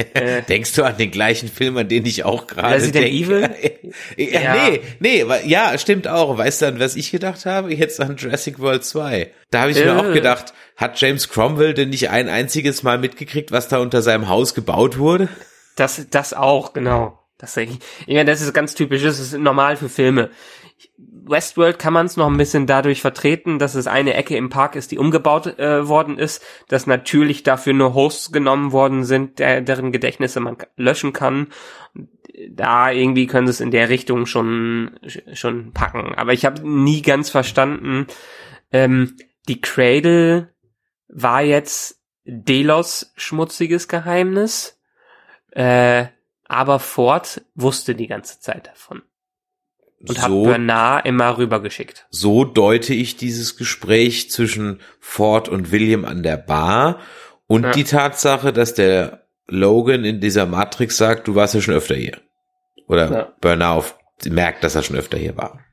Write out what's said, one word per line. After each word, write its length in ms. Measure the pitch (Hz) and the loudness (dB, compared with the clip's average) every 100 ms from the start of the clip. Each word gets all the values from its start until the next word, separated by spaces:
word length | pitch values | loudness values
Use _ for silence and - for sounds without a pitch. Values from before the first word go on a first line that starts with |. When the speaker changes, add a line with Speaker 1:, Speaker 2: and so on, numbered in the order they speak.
| 117 | -6
Speaker 1:
Äh. 280 | 135 123 123 | -2 -2 -2
Speaker 2:
Denkst 320 | 120 107 113 | 0 -2 0
du 100 | - | 0
an 120 | 135 104 | 0 0
den 140 | 107 | -2
gleichen 380 | 95 107 117 117 | 0 0 0 -4
Film, 280 | - 131 127 | -4 -4 -2
an 120 | 101 | 0
den 180 | 117 117 | 0 0
ich 160 | 113 | -2
auch 220 | - 110 - | -2 -2 -4
gerade 300 | - 120 135 | -4 0 2
Speaker 1:
Resident 300 | 147 143 123 | 2 2 2
Speaker 2:
denke? 40 | 139 | 0
Speaker 1:
Evil? 340 | 175 202 151 - 131 - - - - - | 0 0 0 -2 -4 -4 -18 -18 -12 -6
Speaker 2:
<laughs> 0 | |
Ja, 240 | - 165 | -2 0
Speaker 1:
Ja. 140 | 131 131 254 | 2 2 2
Speaker 2:
nee, 100 | 143 - - | 0 -4 -2
nee, 280 | 220 226 117 | 2 2 2
wa-, 120 | 127 | 0
ja, 320 | 147 180 214 131 | 2 2 2 0
stimmt 300 | - 196 - | 0 0 0
auch. 320 | 170 151 113 | 0 2 2
Weißt 240 | 117 - | 0 0
du, 40 | 147 | 0
an 120 | 123 | 0
was 160 | 131 | -4
ich 160 | - - | -4 -6
gedacht 360 | 175 190 175 185 | -6 -6 -6 -4
habe? 280 | 190 190 | -4 -2
Jetzt 260 | 151 156 - | -2 -2 -2
an 140 | 139 139 | -6 -6
Jurassic 440 | 127 139 - 131 | -6 -6 -6 -4
World 240 | 135 131 | -2 -2
zwei. 480 | - 156 147 104 82 _ - | -2 -6 -4 -4 -6 _ -4
Da 120 | 117 | 0
habe 100 | 139 | 2
ich 40 | 143 | 4
mir 80 | 147 | 4
Speaker 1:
Äh. 100 | - | 4
Speaker 2:
auch 160 | 202 | 4
gedacht, 420 | 156 127 123 - - - - | 2 2 0 -4 -20 -16 -8
hat 240 | 117 - | -6 0
James 280 | 135 139 - | 0 0 -2
Cromwell 460 | - 120 151 156 | 0 0 4 2
denn 160 | 143 139 | 2 -2
nicht 200 | 131 127 | -2 -2
ein 180 | 113 120 | 0 0
einziges 560 | 104 135 156 143 139 | -2 -2 -2 -2 -2
Mal 140 | 131 123 | 0 0
mitgekriegt, 520 | 127 - 143 147 147 | -2 -6 -8 -8 -4
was 160 | 123 - | -4 -2
da 100 | 131 | -2
unter 240 | 123 127 | 0 2
seinem 260 | 113 110 101 | 2 2 2
Haus 260 | 98 - | 0 0
gebaut 440 | - 104 - 120 127 | -2 -2 2 2 2
wurde? 300 | 151 180 185 - - _ _ - | 2 2 0 -6 -20 _ _ -2
Speaker 1:
Das, 300 | 139 - 143 | -2 -4 -2
das 220 | 143 139 | -2 -2
auch, 400 | - 135 143 - | 0 2 2 0
genau. 440 | 147 127 120 110 - _ _ | -4 0 0 -2 -8 _ _
Das, 180 | - - | -10 -6
ich, 140 | 113 127 - - - | -6 -10 -18 -14 0
ich 80 | |
meine, 160 | 143 147 | 2 4
das 100 | 151 | 2
ist 140 | 147 | 0
ganz 200 | 151 151 - | -2 -2 -2
typisch, 260 | 143 135 | -2 0
das 160 | 151 139 | 0 -2
ist 180 | 131 143 | -6 -2
normal 400 | 147 139 143 143 | 0 2 2 0
für 120 | 135 | -4
Filme. 420 | - 131 131 110 - - - - _ _ _ - - - | 2 4 4 0 -4 -20 -20 -20 _ _ _ -20 -14 -2
Westworld 520 | 151 - - 165 170 | -2 -2 0 2 2
kann 140 | 160 | 0
man's 220 | 165 175 170 | 0 0 0
noch 100 | 147 | 2
ein 100 | 143 | 2
bisschen 300 | 143 151 135 | 2 0 2
dadurch 340 | 135 143 135 | 2 2 0
vertreten, 580 | 135 - 143 160 175 151 | -2 -2 -2 0 -2 -2
dass 160 | 139 | -2
es 120 | 131 123 | -2 -2
eine 280 | 131 139 | 0 0
Ecke 220 | - 139 135 | 0 -2 -4
im 140 | 127 | -4
Park 260 | 135 143 143 | -2 -2 -2
ist, 140 | - | -8
die 80 | - | -2
umgebaut, 600 | 147 156 151 156 165 - | 2 2 2 0 -2 -4
äh, 280 | 147 147 147 | 0 0 2
worden 300 | 151 151 139 | 0 0 -4
ist, 240 | 151 - - - - | -6 -6 -16 -18 -4
dass 180 | 131 135 | -2 2
natürlich 560 | 127 - 147 151 143 | 0 2 2 4 2
dafür 300 | 143 131 139 | 0 0 2
nur 220 | 135 131 | 4 4
Hosts 360 | 131 147 - - | 4 0 0 -4
genommen 400 | 151 135 139 143 | 0 2 2 2
worden 320 | 135 135 135 | 2 2 2
sind, 340 | 123 131 135 - | 0 0 0 -2
der, 220 | 135 131 | 0 0
deren 280 | 127 131 131 | 0 -2 -2
Gedächtnisse 480 | 120 127 - 127 127 | -2 -4 -2 -4 -4
man 180 | 117 120 | -6 -10
k-, 80 | - - | -14 -2
löschen 360 | 127 147 143 | 0 0 -2
kann. 360 | - 131 135 147 - - - - - - _ - - - | -2 -2 -2 -4 -12 -20 -20 -20 -20 -20 _ -20 -20 -16
Da 400 | - 107 120 127 | -12 -6 -2 0
irgendwie 360 | 127 131 131 127 | 0 0 0 0
können 200 | 131 123 | 0 0
sie 60 | |
es 80 | 120 | -2
in 100 | 123 | -2
der 180 | 117 117 | 0 0
Richtung 380 | 127 - 123 120 | 0 -2 -4 -2
schon, 720 | 120 113 117 117 117 113 - - | -2 -2 -2 -2 -4 -6 -12 -20
sch-, 280 | - - | -18 -18
schon 380 | - 120 120 113 | -8 -6 -6 -8
packen. 420 | - 113 117 - | -6 -6 -6 -8
Aber 180 | - 117 | -4 -2
ich 120 | 123 | 0
habe 240 | 139 151 151 | 0 -4 -2
nie 320 | 143 139 151 | 2 2 2
ganz 280 | 147 139 143 | 2 0 0
verstanden, 760 | 139 127 - 135 147 143 131 135 - - - - - _ | -2 0 0 0 -2 -4 -4 -6 -12 -20 -20 -20 -20 _
ähm, 440 | 127 131 131 127 - _ _ - | 2 4 4 0 -4 _ _ -8
die 120 | 120 | -6
Cradle 880 | - - 123 143 170 170 165 170 170 _ _ _ _ _ _ | -4 2 4 4 4 4 4 2 -2 _ _ _ _ _ _
war 340 | - 120 127 | -4 0 2
jetzt 580 | 147 143 143 - - - _ _ | 4 2 0 -8 -10 -16 _ _
Delos 880 | - 120 104 135 147 156 170 - - - | -16 -6 0 2 4 2 0 -6 -12 -14
schmutziges 720 | - 160 160 - 170 170 - | -8 -4 -4 -4 -2 -2 -4
Geheimnis, 880 | 170 165 175 185 190 220 - - _ _ _ _ _ _ _ _ | -6 -2 0 2 0 0 -4 -10 _ _ _ _ _ _ _ _
äh, 540 | - 127 123 123 120 123 _ _ _ - | -2 2 4 4 2 -2 _ _ _ -6
aber 320 | 120 135 135 | -2 0 0
Ford 640 | - - 123 160 - - _ | -2 0 2 2 -2 -16 _
wusste 400 | - 127 127 - | -2 -2 -2 -4
die 120 | 113 110 | -6 -6
ganze 320 | 107 - - | -10 -14 -16
Zeit 260 | - - - | -12 -12 -12
davon. 360 | - - - - _ _ _ _ _ _ _ _ _ - | -20 -20 -20 -20 _ _ _ _ _ _ _ _ _ -10
Und 140 | 123 | -4
hat 80 | 127 | 0
Speaker 2:
So 140 | 98 | 2
Speaker 1:
Bernard 600 | 110 120 117 113 117 143 - | 4 2 2 2 2 2 0
immer 320 | 123 120 120 | 0 0 0
rübergeschickt. 680 | 120 110 101 - - - _ | 0 -2 -4 -12 -16 -18 _
Speaker 2:
So 340 | 82 101 113 | -2 2 4
deute 480 | 135 113 101 113 117 | 4 4 4 4 2
ich 240 | 117 120 - | -4 -4 -6
dieses 400 | 123 117 117 - | -6 -6 -8 -8
Gespräch 760 | 117 - 101 113 120 117 - | -8 -6 2 4 4 0 -6
zwischen 500 | - 113 107 104 95 - _ | -2 -2 -2 -6 -8 -16 _
Ford 480 | - - 107 110 110 | -10 0 2 2 0
und 240 | 95 85 | -4 0
William 320 | 104 110 110 | 2 2 2
an 180 | 85 90 | -2 -4
der 140 | 82 78 | -4 -4
Bar 640 | - 76 82 110 151 175 - - - _ - | -4 -2 0 2 2 -2 -10 -20 -20 _ 0
und 160 | 110 | 2
Speaker 1:
Ja. 60 | 123 | 2
Speaker 2:
die 140 | 131 | 0
Tatsache, 680 | 139 143 139 143 147 135 139 | 2 2 0 0 0 2 0
dass 220 | 117 117 | 0 0
der 520 | - 95 92 85 - _ _ - | 2 2 2 0 -8 _ _ -8
Logan 580 | 92 98 113 120 127 | 2 4 4 4 2
in 160 | 107 104 | 0 -2
dieser 240 | 104 101 90 | 0 0 0
Matrix 500 | 87 104 - 117 - | -2 -4 -4 -2 2
sagt, 300 | 110 113 - | 2 0 0
du 60 | |
warst 200 | 101 101 | 2 2
ja 60 | 110 | 2
schon 120 | 104 | 2
öfter 200 | 78 - | 0 0
hier. 240 | 65 - - _ _ _ _ _ _ - | -4 -6 -12 _ _ _ _ _ _ 0
Oder 240 | 85 80 | 2 2
Speaker 1:
Ja. 220 | 113 - - | 0 -6 -2
Speaker 2:
Bernard 360 | 85 85 85 80 | 0 2 2 0
auf, 200 | - - _ - - | -2 -10 _ -12 -4
merkt, 340 | 85 87 - | 0 0 -2
dass 100 | 80 | -2
er 80 | 78 | -2
schon 140 | - 65 | -4 -4
öfter 200 | - 76 | -6 -6
hier 200 | 78 - | -6 -8
war. 220 | - - _ | -10 -12 _